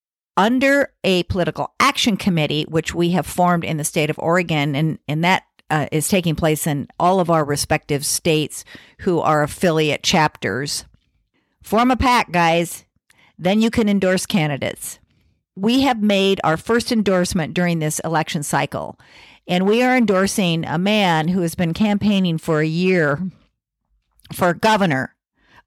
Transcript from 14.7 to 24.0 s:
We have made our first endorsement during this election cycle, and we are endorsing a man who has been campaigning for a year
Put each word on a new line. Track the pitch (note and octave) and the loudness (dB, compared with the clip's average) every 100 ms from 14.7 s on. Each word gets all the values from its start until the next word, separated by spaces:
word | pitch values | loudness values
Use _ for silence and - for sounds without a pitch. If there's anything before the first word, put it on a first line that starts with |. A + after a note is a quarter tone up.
| - - - _ _ _ _ _ | -8 -12 -16 _ _ _ _ _
We | - G#3+ C4 | -4 0 2
have | C4+ A#3 | 2 2
made | G3+ G3 G3 F#3+ | 2 2 2 2
our | D#3 D#3+ | 0 -2
first | - A#3 - | 0 -2 0
endorsement | A#3 G3+ F#3 F3+ F#3 D3+ | 0 2 2 0 -2 -4
during | E3 F3 E3+ | -2 0 0
this | D3+ - | -2 -4
election | D#3+ D#3+ D#3 E3 | -4 -4 -2 -6
cycle, | D3 C#3+ C#3+ A2 D2 - - - - - - | -4 -2 -2 -6 -10 -14 -20 -20 -20 -16 -4
and | F3+ F#3+ | -2 2
we | A3+ | 2
are | B3+ B3+ | 2 2
endorsing | G#3+ F#3 G3 - F3+ E3 | 2 2 0 0 0 0
a | - D#3+ | -2 -2
man | F#3+ G#3+ F#3 D#3+ D#3 | 0 2 2 2 0
who | F#3 | 0
has | E3+ | -2
been | - E3+ | -2 -2
campaigning | E3 G#3+ G#3 G3+ G3 F#3 D#3+ | 0 0 2 2 2 0 -2
for | - D3+ | 0 0
a | D#3+ | 0
year | E3 F#3 F#3 D3 C#3+ F#3 - _ _ _ _ _ _ | 0 2 2 2 0 -4 -10 _ _ _ _ _ _